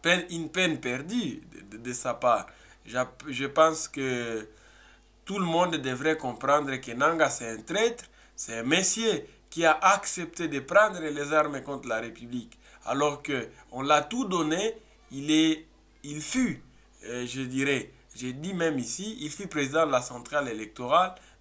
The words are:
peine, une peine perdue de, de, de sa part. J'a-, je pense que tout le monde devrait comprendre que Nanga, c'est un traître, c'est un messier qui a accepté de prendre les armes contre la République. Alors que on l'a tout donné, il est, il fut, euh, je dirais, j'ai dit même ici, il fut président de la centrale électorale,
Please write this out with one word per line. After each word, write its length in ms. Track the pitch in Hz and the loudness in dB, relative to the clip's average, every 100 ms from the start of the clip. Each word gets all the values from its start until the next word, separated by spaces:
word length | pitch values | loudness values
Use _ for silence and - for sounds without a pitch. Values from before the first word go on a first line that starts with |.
peine, 240 | 170 180 175 | 0 2 0
une 200 | 170 151 | -6 -4
peine 300 | 180 180 139 | 0 0 0
perdue 600 | 127 127 160 240 165 - - - 101 | -4 -4 -4 -4 -4 -6 -14 -20 -18
de, 60 | 107 | -12
de, 60 | |
de 100 | 120 | -8
sa 220 | 120 127 | -6 -4
part. 320 | 117 123 107 - - - - | 0 2 2 0 -16 -20 -20
J'a-, 260 | - 123 127 - 151 | -8 -4 -4 -6 -10
je 180 | 123 139 | -6 0
pense 420 | 147 160 156 - | 6 6 4 -6
que 580 | 139 131 123 117 110 110 - - - - - _ _ | -4 -2 -2 -2 -6 -8 -18 -20 -20 -20 -20 _ _
tout 140 | - 196 | -6 -2
le 80 | 175 | 2
monde 300 | 165 175 156 | 4 2 2
devrait 420 | 131 123 151 156 | -2 -2 0 0
comprendre 560 | 127 120 135 147 139 131 | -2 -2 2 2 2 -4
que 160 | - | -6
Nanga, 380 | 120 147 165 139 | 0 2 4 2
c'est 180 | - 117 | 0 -6
un 140 | 110 | -8
traître, 420 | - 165 151 156 - _ - | -4 0 0 0 -16 _ -20
c'est 240 | - - 117 | -14 -8 -4
un 60 | |
messier 600 | 120 175 190 226 226 160 - - - | 2 4 2 2 0 0 -4 -18 -12
qui 160 | 160 | 2
a 80 | 165 | 4
accepté 760 | 151 190 202 - 185 165 - 160 | 6 6 4 2 -6 -8 -6 -4
de 100 | 139 | -4
prendre 400 | 131 185 214 180 | 4 6 6 2
les 320 | 156 147 143 | -6 -4 0
armes 300 | 156 147 139 | 2 2 -2
contre 260 | 139 135 123 | -8 -8 -4
la 120 | 113 | -4
République. 580 | 117 113 117 123 113 - - - | -6 -12 -10 -8 -10 -16 -20 -12
Alors 380 | - 135 147 139 | -4 0 0 0
que 260 | - 131 113 - - | -4 -4 -4 -12 -14
on 120 | 123 | -4
l'a 200 | 139 151 | 4 4
tout 220 | 143 240 | 2 -4
donné, 500 | 214 180 156 170 214 - - _ - | -2 0 0 0 -2 -4 -14 _ -16
il 180 | 135 147 | -8 2
est, 360 | 156 160 156 - _ _ _ | 4 4 2 -6 _ _ _
il 180 | 147 147 | -12 -8
fut, 400 | - 254 233 - - - _ _ | -4 0 0 -2 -12 -20 _ _
euh, 200 | 107 123 123 | -10 -8 -6
je 160 | 131 | -6
dirais, 500 | 127 131 139 131 107 - - | -4 0 2 0 -2 -16 -20
j'ai 180 | - 127 | -10 -8
dit 220 | 131 175 | -8 -6
même 220 | 180 165 135 | -2 0 -2
ici, 380 | 117 - 208 220 | -4 -6 -8 -8
il 100 | 147 | -8
fut 160 | 147 196 | -8 -6
président 400 | - 135 156 156 | -4 0 2 4
de 60 | |
la 100 | 127 | 2
centrale 460 | - 123 - 147 131 | 0 -12 -4 -2 -2
électorale, 680 | 110 107 - 123 160 185 - - _ | -6 -8 -8 2 4 2 -2 -20 _